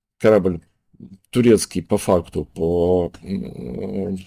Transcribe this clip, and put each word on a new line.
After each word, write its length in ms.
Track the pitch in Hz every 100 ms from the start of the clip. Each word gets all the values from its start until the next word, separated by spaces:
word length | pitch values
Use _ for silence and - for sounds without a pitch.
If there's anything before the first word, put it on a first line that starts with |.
| _ _
корабль 420 | 110 107 92 85 - _ _ _ - - _
турецкий 500 | 123 120 104 - 90
по 160 | 80 104
факту 480 | - 90 85 80 78
по, 640 | - 82 87 87 90 85 -
м, 920 | - 98 - - - 90 98 98 95 95